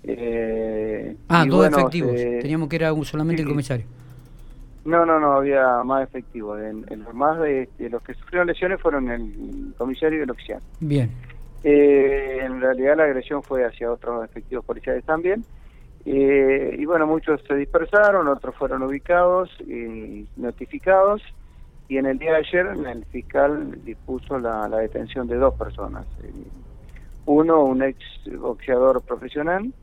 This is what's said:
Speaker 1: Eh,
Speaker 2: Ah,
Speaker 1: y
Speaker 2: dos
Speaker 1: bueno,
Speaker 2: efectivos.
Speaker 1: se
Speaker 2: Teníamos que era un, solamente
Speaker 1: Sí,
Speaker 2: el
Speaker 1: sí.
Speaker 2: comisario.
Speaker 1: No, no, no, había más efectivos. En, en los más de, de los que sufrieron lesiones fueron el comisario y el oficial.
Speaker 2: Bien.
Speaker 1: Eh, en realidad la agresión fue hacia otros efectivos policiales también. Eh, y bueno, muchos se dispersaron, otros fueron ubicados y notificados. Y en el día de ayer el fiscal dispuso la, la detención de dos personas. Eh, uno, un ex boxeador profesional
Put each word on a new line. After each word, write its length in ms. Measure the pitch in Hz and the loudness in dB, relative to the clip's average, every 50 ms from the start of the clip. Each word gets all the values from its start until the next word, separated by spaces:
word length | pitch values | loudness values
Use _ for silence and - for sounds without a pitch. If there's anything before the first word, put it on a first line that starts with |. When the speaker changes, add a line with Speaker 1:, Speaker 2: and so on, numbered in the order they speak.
| - | -6
Speaker 1:
Eh, 1120 | - 117 117 120 117 117 117 113 110 110 113 110 110 110 110 107 110 107 107 113 117 - - - - | -6 -6 -4 -4 -4 -2 -2 -2 -2 -2 -2 -2 -2 -2 -4 -4 -4 -4 -6 -6 -10 -12 -14 -2 2
Speaker 2:
Ah, 140 | 170 170 160 | 4 4 4
Speaker 1:
y 40 | 139 | 6
Speaker 2:
dos 100 | 139 190 | 6 6
Speaker 1:
bueno, 180 | - 151 147 | 6 6 6
Speaker 2:
efectivos. 420 | 143 131 127 - 175 - 123 120 120 | 4 2 2 0 -2 -2 0 0 0
Speaker 1:
se 200 | 123 120 120 120 | -2 -2 -2 -4
Speaker 2:
Teníamos 280 | 123 139 156 160 160 143 | -2 -2 -2 -2 -2 -2
que 60 | 170 | -2
era 160 | 165 165 160 156 | 0 0 0 0
un, 120 | 156 147 | -2 -4
solamente 360 | - - 151 156 165 170 160 | -4 -4 -2 -2 0 0 -2
Speaker 1:
Sí, 20 | 156 | -2
Speaker 2:
el 40 | |
Speaker 1:
sí. 60 | 143 147 | -2 -2
Speaker 2:
comisario. 320 | 147 135 - 135 117 107 - - - - - - - - - - - - - - - - - - - - | -4 -2 -2 -4 -4 -4 -8 -16 -20 -20 -20 -20 -20 -20 -20 -20 -20 -18 -18 -18 -18 -20 -20 -20 -12 -2
Speaker 1:
No, 180 | 156 165 170 170 | 2 4 4 6
no, 160 | 165 160 156 | 6 4 4
no, 140 | 151 143 139 | 4 4 4
había 500 | 139 135 143 139 135 131 127 123 120 120 | 4 4 4 4 4 4 4 4 2 0
más 200 | 127 135 135 135 | 0 0 0 -2
efectivos. 540 | 131 - 131 123 - - 120 107 104 104 107 | -4 -8 -12 -14 -12 -12 -10 -8 -8 -8 -8
En, 240 | 107 110 110 107 113 - | -8 -8 -10 -10 -12 -12
en 140 | 113 107 107 | -14 -14 -12
los 100 | 117 113 | -12 -4
más 240 | 120 139 151 160 165 | 0 0 0 2 0
de, 280 | 165 151 139 131 127 - - - | 0 0 0 -2 -2 -6 -10 -10
de 100 | 120 117 | -8 -8
los 140 | 117 117 - | -8 -8 -8
que 100 | - 127 | -10 -16
sufrieron 320 | - - - 180 175 180 | -16 -14 -4 0 0 0
lesiones 320 | 175 160 - 185 180 190 170 | 0 0 0 0 -2 -2 0
fueron 300 | - 170 147 139 127 123 | 0 0 0 0 -2 -2
el 640 | 120 117 113 107 104 117 139 - 135 - - - - - | -4 -6 -6 -10 -10 -12 -12 -10 -10 -10 -12 -12 -8 -6
comisario 400 | 123 131 131 - 160 156 156 156 | -6 -4 -2 0 0 0 0 0
y 20 | |
el 80 | 147 127 | -2 -4
oficial. 320 | 120 - - - 110 - - - - - | -6 -8 -8 -12 -12 -12 -12 -16 -12 -8
Speaker 2:
Bien. 300 | 170 147 143 143 123 110 - - - - - - - - - - - | -4 0 0 0 0 0 -4 -10 -14 -16 -16 -16 -16 -16 -16 -2 2
Speaker 1:
Eh, 800 | 147 143 147 143 143 143 139 139 139 139 139 139 135 131 131 131 | 6 6 8 8 8 8 6 6 4 2 0 -2 -4 -4 -4 -4
en 180 | 131 131 127 | -6 -4 0
realidad 360 | 127 131 131 127 131 139 151 | 2 2 2 2 4 4 4
la 80 | 160 160 | 4 4
agresión 360 | 147 135 131 123 - 147 143 | 2 2 -2 -4 -4 -6 -6
fue 240 | - - 139 131 123 | -4 -4 0 0 0
hacia 260 | 117 - - 120 117 | 0 -2 -6 -4 -4
otros 320 | 120 117 - 117 120 117 113 | -4 -4 -6 -6 -6 -6 -8
efectivos 400 | 110 - 113 - - 127 120 - | -10 -12 -16 -12 -8 -10 -10 -6
policiales 400 | - 120 - - 127 127 127 123 | -8 -10 -8 -4 -4 -4 -4 -2
también. 400 | 156 156 160 170 180 196 226 233 - - - - - - - - - - - - | -2 -2 0 0 -2 -2 -2 -6 -12 -18 -20 -20 -20 -20 -20 -20 -20 -20 -14 -6
Eh, 680 | - 135 135 139 135 143 139 135 135 135 135 139 - - | -2 2 2 4 6 6 6 6 4 4 2 0 -4 -4
y 80 | - 147 | -4 -2
bueno, 220 | 151 175 160 156 | 0 2 2 2
muchos 340 | 151 160 160 - - 151 143 - | 2 2 0 2 0 -2 -2 0
se 80 | - 143 | -2 -2
dispersaron, 720 | 139 143 - - 170 165 160 - 208 208 208 196 190 160 | -2 -2 0 0 0 0 4 4 6 6 6 6 4 2
otros 260 | 143 139 - - 127 123 | 2 0 0 -2 -10 -6
fueron 300 | - 143 131 135 131 131 | -4 -4 -2 -2 -2 -4
ubicados 680 | 135 139 143 - - 175 175 180 180 180 185 180 185 - - | -4 -4 -6 -2 2 2 4 4 4 4 2 0 -2 -8 -16
y 680 | - - 127 120 117 113 113 113 110 104 104 104 101 - - | -12 -10 -10 -10 -8 -10 -10 -12 -12 -12 -12 -14 -14 -16 -12
notificados. 880 | - 123 120 120 - 131 - - 139 - 180 190 190 190 202 208 214 - - - - - - - - - - _ - - | -8 -8 -8 -8 -8 -14 -12 -12 -4 2 4 4 6 6 4 2 0 -6 -16 -20 -20 -20 -20 -20 -20 -20 -20 _ -20 -10
Y 100 | - 135 | -4 -2
en 80 | 135 135 | -2 0
el 140 | 135 131 131 | 0 -2 -2
día 140 | 151 160 160 | 0 2 2
de 40 | |
ayer 300 | 156 147 - 175 180 185 | 2 2 2 0 0 0
el 380 | 202 196 175 147 127 117 117 - | 0 -2 -6 -6 -8 -8 -10 -12
fiscal 800 | - - 123 120 - - 139 139 143 151 151 151 135 - - 139 | -10 -12 -12 -10 -2 2 4 4 4 2 0 -4 -8 -10 -12 -14
dispuso 540 | 123 110 - - - 131 127 - - 143 | -14 -16 -14 -8 -8 -8 -8 -6 -6 -6
la, 300 | 131 120 117 113 110 107 | -4 -4 -4 -4 -4 -4
la 100 | 104 110 | -2 -2
detención 500 | 110 110 110 - - 117 113 - 131 123 | -2 -2 -2 -4 -8 -8 -8 -8 -8 -6
de 100 | 117 120 | -4 0
dos 180 | 123 135 131 - | 4 4 2 2
personas. 500 | - 110 104 - - 101 - - - - - - - - | 2 -8 -8 -8 -10 -10 -10 -10 -12 -12 -12 -12 -12 -14
Eh, 60 | - - - - - - - - - - - - - - - - - - - - | -14 -14 -16 -16 -16 -16 -18 -18 -20 -20 -20 -20 -20 -20 -18 -18 -18 -18 -10 0
uno, 380 | 151 147 151 160 165 165 156 143 | 4 4 4 6 6 6 6 6
un 180 | 131 131 131 | 4 4 2
ex 160 | 135 135 131 - - - - - - - - | 0 -2 -2 -6 -18 -18 -18 -16 -14 -14 -12
boxeador 640 | 135 123 131 117 110 - - 127 123 131 135 131 123 | -8 -8 -8 -8 -6 -2 -2 2 4 4 4 4 2
profesional 720 | - - 120 110 120 127 - 147 151 165 180 190 214 254 262 - | -2 -6 -10 -8 -8 -10 -6 -4 -2 -2 -2 -2 -4 -6 -10 -12